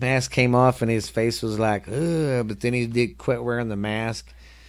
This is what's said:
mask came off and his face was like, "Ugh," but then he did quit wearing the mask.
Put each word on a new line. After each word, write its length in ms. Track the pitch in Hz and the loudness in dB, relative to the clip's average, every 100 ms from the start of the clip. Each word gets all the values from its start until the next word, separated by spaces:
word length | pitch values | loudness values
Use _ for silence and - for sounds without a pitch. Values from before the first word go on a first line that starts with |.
mask 300 | 127 131 127 | 0 0 0
came 240 | - 123 | 2 4
off 280 | 123 127 123 | 6 4 4
and 80 | 113 | 0
his 180 | 113 101 | 0 0
face 340 | - 117 113 | 0 0 0
was 160 | 113 107 | -4 0
like, 300 | 110 104 - | 0 0 -2
"Ugh," 580 | 120 170 165 151 127 110 | -4 -2 0 0 0 -2
but 140 | 101 | -4
then 140 | 120 | -2
he 120 | 123 117 | -2 0
did 320 | 120 117 - | 0 0 -2
quit 240 | - 120 | -4 -2
wearing 260 | 120 120 117 | -2 -2 -2
the 80 | 101 | -4
mask. 560 | 104 107 113 110 - - - - | -4 -2 -4 -6 -12 -20 -20 -20